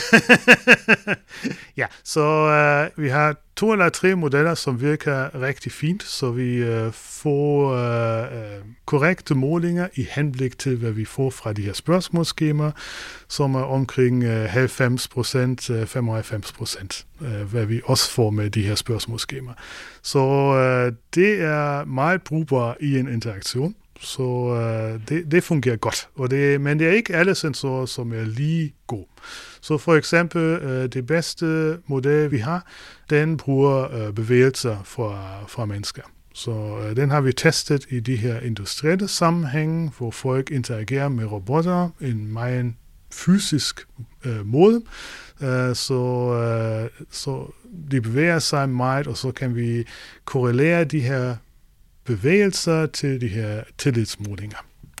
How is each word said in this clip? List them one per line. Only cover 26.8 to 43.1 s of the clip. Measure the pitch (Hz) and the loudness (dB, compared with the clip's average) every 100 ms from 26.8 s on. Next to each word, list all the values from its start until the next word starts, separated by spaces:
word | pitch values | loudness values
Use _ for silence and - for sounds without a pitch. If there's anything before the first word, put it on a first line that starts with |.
| 160 | 4
er | |
ikke | 208 226 | 4 2
alle | 175 185 | 2 2
sensorer, | 180 160 123 139 131 131 | 2 -2 -4 -4 -4 -4
som | - 120 | -6 -6
er | 113 | -4
lige | 113 113 147 165 151 - - | -4 -2 0 0 -2 -6 -10
gode. | 104 85 _ - - - - | -10 -10 _ -20 -18 -18 -12
Så | - 151 | -2 0
for | - | 4
eksempel, | 156 - 170 170 170 | 4 4 2 2 0
øh, | 160 165 139 131 131 | 0 0 -2 -2 -2
det | 131 123 | -4 -2
bedste | 160 156 - 160 160 156 175 - | -2 -2 -4 0 0 0 -2 -4
model, | 135 135 151 151 | -2 2 2 2
vi | 139 | 0
har, | 117 180 - - - - - | -2 -4 -6 -18 -20 -16 0
den | 151 156 156 | 2 2 0
bruger, | - 135 139 135 131 117 107 | 0 4 4 4 0 -4 -6
øh, | |
bevægelser | 104 110 123 135 131 123 104 | -4 4 6 6 4 -2 -4
fra, | 98 - 110 101 95 95 101 | -8 -6 -6 -6 -10 -12 -12
fra | - | -6
mennesker. | 107 101 101 - - - - | -6 -4 -8 -10 -16 -20 -20
Så, | - - 110 107 107 | -12 -8 -6 -6 -6
øh, | 107 110 | -4 0
den | 139 | 2
har | 147 | 4
vi | 131 | 2
testet | 123 160 - - 143 - | 4 2 2 2 -2 -2
i | 123 | -4
de | 113 127 | -2 -2
her | 120 117 | -2 -2
industrielle | 123 107 98 - 151 185 202 | -4 -6 -6 -2 0 0 0
sammenhænge, | - 170 170 151 147 156 165 160 - | 2 2 2 0 0 0 0 -2 -4
hvor | 117 | -8
folk | - 131 131 131 | -4 -2 0 0
interagerer | 143 120 113 104 135 143 | -2 -2 -4 -2 -2 0
med | 123 | -2
robotter | 110 104 95 151 170 180 175 - | -4 -6 -2 0 2 2 0 -4
i | 139 | -4
en | 110 107 | -4 -4
meget | 110 123 127 123 117 - - - | -4 -2 -2 -2 -6 -14 -20 -18